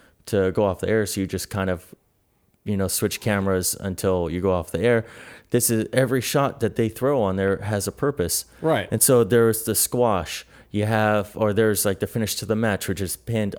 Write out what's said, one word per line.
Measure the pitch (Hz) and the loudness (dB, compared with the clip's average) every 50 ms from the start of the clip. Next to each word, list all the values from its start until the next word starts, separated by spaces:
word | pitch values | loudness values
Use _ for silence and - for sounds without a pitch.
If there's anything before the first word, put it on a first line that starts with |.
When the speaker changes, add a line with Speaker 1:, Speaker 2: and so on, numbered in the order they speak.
| _ _ _ _ - | _ _ _ _ -6
Speaker 1:
to | - - 101 95 95 | -2 0 2 2 2
go | 90 110 | 2 2
off | 104 98 90 - | 2 0 0 -2
the | - 95 | -2 0
air, | 107 110 104 | 0 0 0
so | 98 - 101 | -2 -2 -4
you | 95 | -4
just | 87 - 90 - - | -4 -4 -6 -6 -6
kind | - 101 95 95 | -4 -4 -2 -2
of, | 90 85 - - - - _ _ _ _ _ _ _ _ _ _ _ _ - | -2 -4 -6 -14 -20 -20 _ _ _ _ _ _ _ _ _ _ _ _ -6
you | 104 104 | -4 -2
know, | 95 95 | -2 -2
switch | 92 - - 110 101 - - | -2 -2 -2 -2 -2 -2 -2
cameras | - 113 104 101 95 98 95 92 90 - - - | -2 -2 0 0 0 0 0 0 0 -2 -4 -6
until | - 98 92 - - 98 92 90 87 80 | -6 -6 -6 -2 -2 0 0 0 0 -2
you | 82 90 | -2 -2
go | 87 98 | 0 0
off | 92 90 85 - | 0 0 -2 -4
the | - 82 | -4 -2
air. | 101 120 120 113 110 - - - - - - - - - | 0 2 2 2 0 -4 -12 -20 -20 -20 -20 -20 -6 -2
This | - 123 117 - | 0 0 2 2
is, | 117 110 110 - | 0 0 -2 0
every | - 123 135 123 131 127 | 0 0 0 2 0 -2
shot | - - - 147 139 131 - - | -2 0 0 0 0 0 -2 -2
that | 117 104 - | -4 -2 0
they | - 113 110 | 0 -2 -2
throw | - - 123 135 147 131 | -2 -2 -2 0 0 2
on | 107 95 92 | 0 0 0
there | 98 98 98 98 - | 0 0 0 0 -2
has | - 104 107 101 95 101 | -2 -4 -2 -2 -2 -4
a | |
purpose. | - - 139 143 139 - 87 85 - - - - - - | -4 -2 -2 -2 0 0 -2 -2 -2 -4 -6 -10 -10 -4
Speaker 2:
Right. | - 160 156 113 90 - | 0 0 0 0 0 -2
Speaker 1:
And | - 110 | 0 2
so | - - 131 120 117 | 4 6 6 6 6
there's | 92 123 117 117 113 110 - - | 6 4 4 6 4 2 0 -2
the | - 104 | -2 -2
squash. | - - - - 123 123 117 101 90 87 - - - - _ - - - _ | -2 -2 0 0 2 2 2 2 0 -2 -4 -8 -12 -14 _ -20 -20 -12 _
You | - 104 104 | -4 -2 0
have, | 107 113 107 107 107 107 104 98 - - | 2 2 2 2 4 2 2 0 -2 -2
or | - 110 107 | 0 0 2
there's, | 101 104 113 110 104 - - | 2 4 2 2 2 2 0
like, | 104 98 - | 0 -2 -2
the | 104 | -4
finish | - - 117 110 98 - | -4 -4 -4 -4 -4 -4
to | - 107 | -4 -4
the | 98 110 | -2 -2
match, | 107 117 110 98 92 - | 0 0 0 0 -2 -2
which | - 95 90 | -4 -4 -4
is | 98 87 - | -4 -6 -6
pinned | - - - 117 110 107 101 - | -8 -8 -4 -2 -2 -2 -4 -6